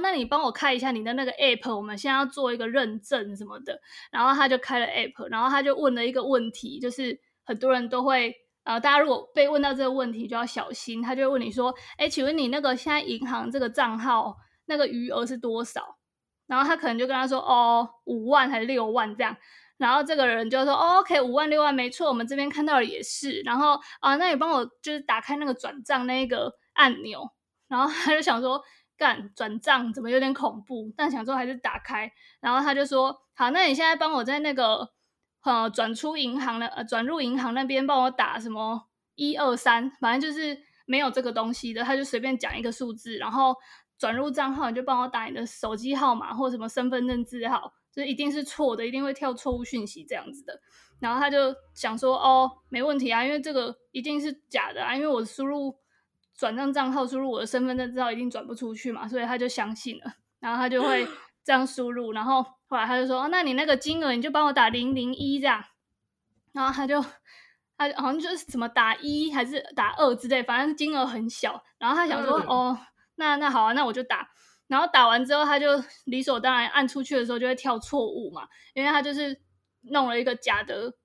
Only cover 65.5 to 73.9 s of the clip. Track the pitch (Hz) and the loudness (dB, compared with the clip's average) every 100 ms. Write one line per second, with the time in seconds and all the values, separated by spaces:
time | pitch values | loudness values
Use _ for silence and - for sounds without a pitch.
65.5 | 220 - _ _ _ _ _ _ _ _ | 0 -4 _ _ _ _ _ _ _ _
66.5 | 277 269 262 269 285 247 - _ - - | -4 -2 -2 0 0 -2 -8 _ -20 -20
67.5 | _ _ - 285 - 262 311 339 349 - | _ _ -4 -4 -2 -2 -2 -4 -6 -6
68.5 | 247 233 240 220 - 285 294 311 277 240 | -6 0 2 2 0 -2 -2 -2 -2 -2
69.5 | 294 - 262 208 - 285 240 240 262 240 | -6 -6 -2 -2 2 2 2 0 -2 0
70.5 | 240 294 302 302 294 269 233 226 - 220 | 0 0 -2 -2 -2 -2 -4 -6 -4 -6
71.5 | - - _ 233 311 339 269 233 311 - | -6 -14 _ 0 0 0 0 0 0 2
72.5 | 254 254 247 - _ _ - 302 285 294 | 0 0 -2 -8 _ _ -4 -2 0 2
73.5 | 247 220 254 254 | 2 2 2 0